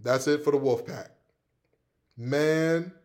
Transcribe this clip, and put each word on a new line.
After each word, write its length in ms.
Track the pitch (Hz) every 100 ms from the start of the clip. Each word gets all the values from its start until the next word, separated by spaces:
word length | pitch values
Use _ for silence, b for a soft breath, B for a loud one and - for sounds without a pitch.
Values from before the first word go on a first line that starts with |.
That's 240 | 120 127 147
it 180 | 147
for 60 | 147
the 80 | 143
Wolfpack." 500 | 135 117 - 110 - _ _ _ _ _ _ _ _ _ _ -
Man, 760 | 120 143 156 160 160 165 180 -